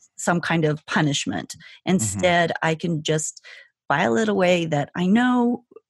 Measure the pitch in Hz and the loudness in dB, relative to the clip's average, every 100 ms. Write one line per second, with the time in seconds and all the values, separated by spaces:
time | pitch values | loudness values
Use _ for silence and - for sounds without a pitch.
0 | - - - 175 - 170 156 151 - 202 | -20 -6 -2 -2 0 0 0 -2 -4 -2
1 | 156 143 - 95 - - - - - 185 | 0 0 -4 -8 -8 -16 -20 -10 -2 -2
2 | 110 196 180 175 165 - 160 160 175 160 | -2 0 2 2 2 0 -2 -2 -2 -4
3 | 156 156 - - - - - _ - 139 | -2 -2 -4 -10 -20 -20 -20 _ -4 0
4 | 202 226 220 202 180 180 165 147 143 - | 2 2 0 2 2 2 0 -2 -2 -2
5 | 180 214 247 247 240 240 - - - | 2 2 4 2 2 -2 -6 -20 -6